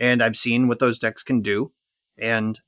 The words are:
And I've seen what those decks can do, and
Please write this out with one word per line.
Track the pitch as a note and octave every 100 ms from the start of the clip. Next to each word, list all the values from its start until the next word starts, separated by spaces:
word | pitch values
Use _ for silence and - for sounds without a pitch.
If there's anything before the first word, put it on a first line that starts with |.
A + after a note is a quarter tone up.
And | B2 B2
I've | A#2 G#2+
seen | B2 A#2 B2+
what | A#2+
those | B2+ A2+
decks | A2+ -
can | - B2+
do, | G2+ G2+ - - _ _ _ -
and | A2+ A2+ A2 A2